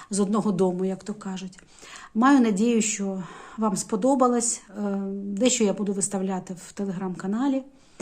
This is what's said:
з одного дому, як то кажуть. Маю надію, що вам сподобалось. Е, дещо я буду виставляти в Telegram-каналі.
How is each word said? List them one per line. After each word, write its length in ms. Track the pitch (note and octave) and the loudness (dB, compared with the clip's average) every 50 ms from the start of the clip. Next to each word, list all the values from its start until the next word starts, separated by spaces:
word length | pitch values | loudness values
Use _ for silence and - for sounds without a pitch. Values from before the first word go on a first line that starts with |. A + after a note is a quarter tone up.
| - - | -12 -6
з 100 | G3+ G3 | -2 0
одного 320 | G#3 F#3 G#3+ G#3+ - G#3+ | 0 2 0 0 0 0
дому, 340 | F#3 E3+ F#3+ F#3 F3+ F3+ F#3 | 2 2 2 2 2 0 -2
як 180 | F#3+ F#3+ F#3+ - | -4 -4 -6 -8
то 100 | - G3+ | -12 -12
кажуть. 460 | - - G3 F#3+ F#3 F#3+ F#3 - - - _ - - - - - - - - _ | -10 -10 -10 -10 -10 -10 -14 -16 -18 -20 _ -20 -20 -20 -20 -20 -20 -20 -6 _
Маю 260 | A3 A#3+ C4+ C#4+ C4 | 4 6 8 8 8
надію, 420 | A#3 A3 G3 F#3 A3+ A#3+ A#3 A3 | 6 6 4 4 2 4 4 2
що 420 | G#3+ - - - G3+ F#3+ F#3+ F#3+ E3+ - - - - - - | 2 0 -2 -4 -4 -4 -4 -6 -8 -10 -14 -18 -18 -16 -6
вам 200 | G#3+ A3 G#3+ G3 | -2 -2 0 0
сподобалось. 840 | E3 - - A3+ G3 A#3+ C4 C#4+ B3 C4 A#3+ A#3+ A#3+ A#3 - - - - - F#3+ | -2 -4 -4 -2 0 2 2 4 4 4 4 4 2 0 -2 -4 -6 -10 -14 -10
Е, 40 | G#3 G#3 G3+ G3 G3 G3 G3 | -6 -4 -4 -4 -4 -4 -6
дещо 520 | G3 G3+ G3 G3+ G3+ G3 B3+ B3 - - A3 | -6 -6 -6 -6 -2 2 2 2 4 4 2
я 100 | G3 F#3 | 2 2
буду 200 | - G#3 G3+ G3 | 0 -2 -2 -2
виставляти 600 | G3 F#3+ - - F#3+ F#3+ F#3+ F#3+ F#3 F#3 - F#3 | -2 -4 -2 -2 -4 -2 -2 -4 -4 -6 -8 -12
в 280 | E3+ - - - - | -14 -14 -16 -8 -6
Telegram-каналі. 840 | G3+ G3 F3 F#3+ G3 F#3 F3+ E3+ - F#3+ G#3 A#3 C4+ C#4+ C4+ C4+ C4 - - _ _ _ _ - | -6 -6 -4 -4 -6 -6 -6 -6 -4 -4 -2 0 0 0 0 0 -4 -6 -16 _ _ _ _ -18